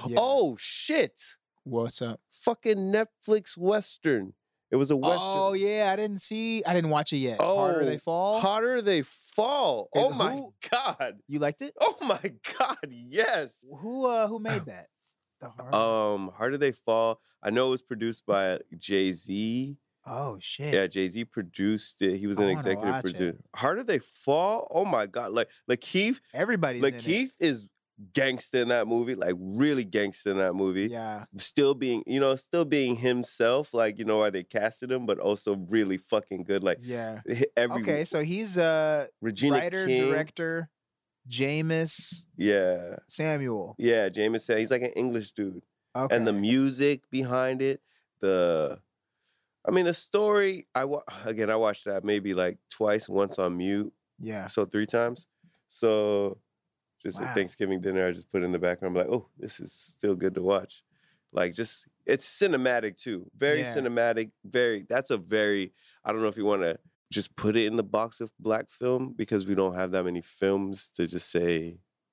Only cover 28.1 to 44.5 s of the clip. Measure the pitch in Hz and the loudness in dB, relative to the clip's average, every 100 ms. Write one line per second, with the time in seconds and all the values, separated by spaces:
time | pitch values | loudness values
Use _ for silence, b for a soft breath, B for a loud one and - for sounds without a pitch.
28.1 | - 135 127 - 127 117 123 110 117 120 | 0 0 -2 0 0 2 2 2 0 0
29.1 | 104 90 90 95 107 147 139 104 104 101 | -2 -2 -2 -4 0 2 2 0 0 0
30.1 | - 101 95 92 92 95 92 107 117 110 | -2 -2 0 0 2 0 0 -2 -4 -8
31.1 | 107 101 98 - - 139 139 131 120 - | -10 -12 2 2 4 4 2 0 -2 0
32.1 | 131 135 131 - 170 151 147 127 117 127 | 0 2 0 -2 0 2 2 2 2 2
33.1 | 123 120 - 117 131 151 120 110 104 110 | 0 -2 2 4 4 0 2 0 0 0
34.1 | 107 107 95 90 113 107 - 127 127 113 | 4 2 0 -4 -2 -2 -4 -4 -2 0
35.1 | 98 98 104 104 98 90 110 101 95 - | 0 0 0 0 -2 2 2 2 -2 0
36.1 | 107 - 92 90 98 95 87 120 120 113 | -2 -2 -10 -2 0 0 -2 -4 -8 -8
37.1 | 107 - 120 131 - 120 123 107 147 170 | -10 -6 -2 0 2 0 0 -2 -2 0
38.1 | 160 151 190 220 180 165 160 156 151 131 | -2 -2 -4 -2 2 2 2 2 0 -4
39.1 | _ 110 101 139 143 175 185 190 127 131 | _ -6 0 2 2 2 -4 0 2 2
40.1 | 156 156 - 165 165 160 _ _ _ _ | 0 -2 -4 -4 -4 -8 _ _ _ _
41.1 | _ 131 117 135 156 160 160 160 - - | _ -10 -2 0 0 0 0 2 2 2
42.1 | - - - 104 101 92 90 87 98 - | -2 -6 -2 2 4 4 0 -4 -14 -6
43.1 | - 156 147 131 110 87 - 117 117 98 | -2 0 -2 -2 -4 -6 0 4 4 2
44.1 | 95 107 113 - | 2 0 0 0